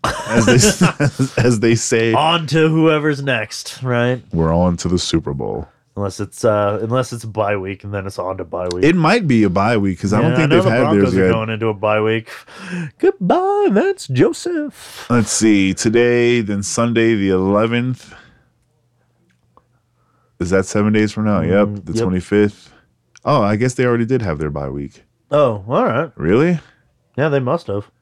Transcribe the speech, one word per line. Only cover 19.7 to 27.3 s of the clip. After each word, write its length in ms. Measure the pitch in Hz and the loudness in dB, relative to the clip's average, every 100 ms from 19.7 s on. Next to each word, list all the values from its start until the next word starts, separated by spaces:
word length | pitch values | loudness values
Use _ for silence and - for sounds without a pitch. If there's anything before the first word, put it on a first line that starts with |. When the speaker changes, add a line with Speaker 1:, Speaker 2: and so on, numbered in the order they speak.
| _ _ _ _ _ _ _ | _ _ _ _ _ _ _
Speaker 1:
Is 100 | 92 | 0
that 160 | 95 95 | 0 0
seven 260 | 107 104 | 0 2
days 200 | 107 107 | 2 0
from 120 | 107 | -2
now? 160 | 107 98 | 0 0
Speaker 2:
Mm, 360 | 80 98 101 104 | 2 2 2 -2
Speaker 1:
Yep. 80 | |
The 80 | - | -6
Speaker 2:
yep. 100 | 113 | -4
Speaker 1:
twenty-fifth. 680 | 113 90 87 104 104 - - _ _ _ _ _ | -2 -2 0 2 2 -2 -20 _ _ _ _ _
Oh, 180 | - 143 | -2 0
I 140 | 101 104 | 2 0
guess 180 | 127 | -2
they 100 | 127 123 | 0 0
already 200 | 117 113 | 0 0
did 160 | 131 | -2
have 160 | 104 73 | -2 -4
their 120 | 76 | -4
bye 180 | 73 69 | -6 -8
week. 340 | 69 69 - _ _ _ | -8 -10 -14 _ _ _
Speaker 2:
Oh, 340 | 143 135 104 98 | 2 2 0 -4
all 160 | 156 | -2
right. 260 | 247 120 156 - | 0 -2 -4 -4
Speaker 1:
Really? 420 | 78 110 165 170 - _ _ _ _ - | 0 2 2 0 -6 _ _ _ _ -4
Speaker 2:
Yeah, 120 | |
they 100 | 156 | 0